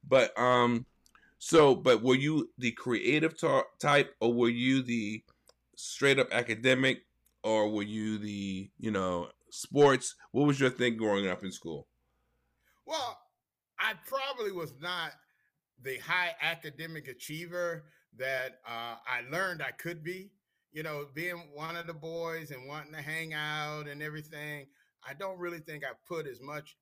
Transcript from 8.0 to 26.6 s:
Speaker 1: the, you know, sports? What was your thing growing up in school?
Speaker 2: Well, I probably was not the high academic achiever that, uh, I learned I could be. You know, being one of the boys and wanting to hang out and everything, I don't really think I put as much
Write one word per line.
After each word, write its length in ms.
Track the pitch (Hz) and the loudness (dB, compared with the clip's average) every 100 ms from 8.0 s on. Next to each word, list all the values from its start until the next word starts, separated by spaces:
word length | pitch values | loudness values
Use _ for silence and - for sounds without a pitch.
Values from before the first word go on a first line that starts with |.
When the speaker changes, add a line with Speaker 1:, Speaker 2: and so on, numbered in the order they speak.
| 107 107 | -4 -6
Speaker 1:
the, 520 | 104 101 98 95 98 _ | -6 -6 -6 -6 -10 _
you 120 | 113 | -4
know, 400 | 101 92 87 - - _ | -2 0 -2 -6 -14 _
sports? 680 | - - 139 143 131 - - - | -14 -2 6 8 6 0 -12 -6
What 140 | 123 147 | 2 4
was 140 | 139 | 4
your 100 | 135 | 2
thing 260 | 127 123 113 | 4 0 2
growing 320 | 110 101 98 | 2 2 0
up 160 | 92 | -2
in 80 | 98 | -6
school? 340 | - 85 78 - _ _ _ _ _ _ _ _ _ | -10 -10 -12 -12 _ _ _ _ _ _ _ _ _
Speaker 2:
Well, 340 | - 311 247 202 _ _ _ _ _ - | -8 -6 -6 -10 _ _ _ _ _ -4
I 160 | 214 220 - | -4 -4 -6
probably 460 | 269 269 254 208 | -6 -4 -4 -6
was 220 | 185 156 127 | -6 -10 -8
not 320 | 170 180 160 - _ _ _ _ _ _ | -6 -6 -6 -10 _ _ _ _ _ _
the 180 | 135 123 | -10 -8
high 360 | - 180 175 165 | -2 0 0 -2
academic 680 | 151 165 156 135 160 160 147 | -4 -4 -10 -12 -12 -10 -12
achiever 760 | 123 - 156 175 175 175 165 151 _ _ 110 | -14 -10 -10 -8 -4 -4 -6 -12 _ _ -8
that, 420 | 131 131 131 - 113 | -4 -4 -6 -10 -12
uh, 300 | 117 117 113 - | -10 -8 -10 -6
I 160 | 123 123 | -6 -4
learned 320 | 160 190 170 | -4 -4 -4
I 80 | 135 | -8
could 320 | - 165 165 | -8 -10 -10
be. 300 | 156 185 196 _ _ _ _ | -10 -10 -14 _ _ _ _
You 120 | 151 | -10
know, 240 | 156 151 143 | -8 -8 -10
being 340 | 135 175 175 156 | -8 -8 -8 -12
one 220 | 143 160 170 | -12 -10 -8
of 100 | 165 | -10
the 80 | |
boys 560 | 160 160 165 165 165 156 | -10 -10 -8 -6 -8 -10
and 180 | 131 131 | -14 -12
wanting 240 | 147 147 | -12 -12
to 80 | 156 | -12
hang 320 | 139 156 160 | -8 -8 -6
out 560 | 156 151 151 151 151 147 | -6 -4 -4 -6 -8 -10
and 140 | 143 | -10
everything, 640 | 151 156 151 156 151 147 139 _ _ _ | -10 -10 -14 -12 -10 -10 -14 _ _ _
I 120 | 127 | -18
don't 240 | 143 190 185 | -10 -10 -6
really 220 | 175 170 | -8 -8
think 220 | 156 151 | -12 -10
I 80 | 139 113 _ | -10 -10 _
put 200 | 170 147 | -8 -8
as 160 | 117 | -12
much 340 | 135 151 | -12 -12